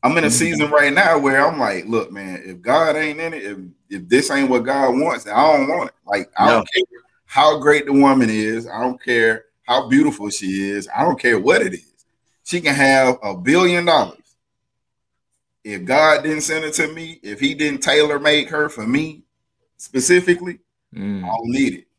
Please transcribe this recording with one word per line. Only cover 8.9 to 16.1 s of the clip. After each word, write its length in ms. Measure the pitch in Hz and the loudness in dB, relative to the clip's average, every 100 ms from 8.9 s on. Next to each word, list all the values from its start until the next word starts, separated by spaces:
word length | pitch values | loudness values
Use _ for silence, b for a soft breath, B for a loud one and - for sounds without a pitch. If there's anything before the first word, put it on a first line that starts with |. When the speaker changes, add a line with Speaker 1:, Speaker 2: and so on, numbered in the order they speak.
| 127 | -6
Speaker 1:
care 420 | - 117 113 110 _ _ - | -2 2 2 0 _ _ -2
how 220 | 123 120 | -2 2
beautiful 420 | 135 151 101 101 | 2 2 -2 -10
she 400 | - 95 95 98 | -8 -6 -4 -4
is. 180 | 101 92 | -6 -6
I 80 | 110 | -2
don't 160 | 156 135 | -2 0
care 180 | 123 110 | 0 0
what 220 | 110 185 | 2 2
it 120 | 95 | 0
is. 180 | 90 _ _ _ _ _ _ | -8 _ _ _ _ _ _
She 160 | - 175 | -8 -4
can 120 | 156 | -2
have 440 | 139 135 135 131 - | 0 2 4 2 0
a 120 | 104 92 | -6 -6
billion 480 | 90 165 185 175 | 0 2 2 2
dollars. 320 | 175 156 95 - _ _ _ _ _ _ _ _ _ _ _ _ _ _ | 2 2 0 -8 _ _ _ _ _ _ _ _ _ _ _ _ _ _
If 200 | 107 98 | -14 -12
God 380 | 90 135 156 | 0 4 4